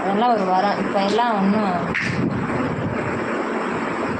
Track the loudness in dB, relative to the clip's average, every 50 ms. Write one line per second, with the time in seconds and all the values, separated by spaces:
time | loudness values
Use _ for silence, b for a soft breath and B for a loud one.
0 | 0 0 0 2 4 4 4 2 2 2 2 2 2 2 2 0 -2 0 0 0
1 | 0 2 2 2 2 2 2 2 4 4 4 4 2 2 0 0 -2 -2 -2 -2
2 | -2 -2 0 0 0 0 0 -2 -2 -2 -2 -2 -2 -2 -2 -2 -2 -2 -2 -2
3 | -2 -2 -2 -4 -4 -4 -4 -4 -4 -4 -4 -4 -4 -2 -4 -4 -4 -4 -4 -4
4 | -4 -4 -2 -2